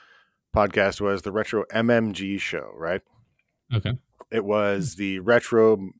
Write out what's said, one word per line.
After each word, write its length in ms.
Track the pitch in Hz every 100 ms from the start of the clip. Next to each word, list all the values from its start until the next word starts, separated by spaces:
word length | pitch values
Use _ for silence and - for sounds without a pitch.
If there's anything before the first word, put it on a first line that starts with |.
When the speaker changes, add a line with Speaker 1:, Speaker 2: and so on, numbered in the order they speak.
| _ _ _ _ _
Speaker 1:
podcast 460 | 110 101 107 98 -
was 220 | 101 98
the 100 | 101
Retro 320 | 104 107 110 -
M 180 | 110 117
M 220 | 117 113
G 260 | 92 98 98
Show, 340 | - 80 55 53
right? 260 | 82 95 - _ _ _ _ _ _
Speaker 2:
Okay. 200 | 117 104 127 - _ -
Speaker 1:
It 120 | 110
was 520 | 101 104 101 98 90 92
the 240 | 101 95
Retro 540 | 90 82 - 117 110 104
M-, 160 | 95 -